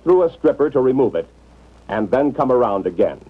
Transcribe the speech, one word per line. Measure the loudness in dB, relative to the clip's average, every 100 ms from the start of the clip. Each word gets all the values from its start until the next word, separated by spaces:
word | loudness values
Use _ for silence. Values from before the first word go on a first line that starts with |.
through | 2 2
a | 2
stripper | 0 0 2 0
to | 2
remove | 0 2 0 -2
it, | -8 _ -20 -20 -20 -20 -10
and | -6 -2
then | 0 0
come | -2 0
around | 0 0 -2 -4
again. | -2 -2 -2